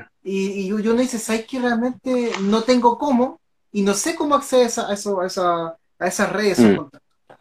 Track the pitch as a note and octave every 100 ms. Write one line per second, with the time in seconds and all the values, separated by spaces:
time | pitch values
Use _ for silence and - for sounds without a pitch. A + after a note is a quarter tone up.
0 | - _ - G3 G3 G3+ F#3+ G#3+ G#3+ A#3
1 | B3+ A#3 - A3+ A3+ C4 B3 A3+ B3 B3+
2 | B3+ B3+ A#3 G3 G3 A3 A3+ B3 A#3+ A#3+
3 | D4+ A#3+ B3+ - _ _ _ G#3 G3 G3+
4 | D#4+ E4 D4+ C#4 - B3+ A#3+ A#3 G#3 G3+
5 | G#3 G3 F3+ F#3+ F3+ E3+ E3 E3 _ -
6 | F3 F#3 F#3+ F#3 G#3+ - A3+ - - -
7 | _ _ _ -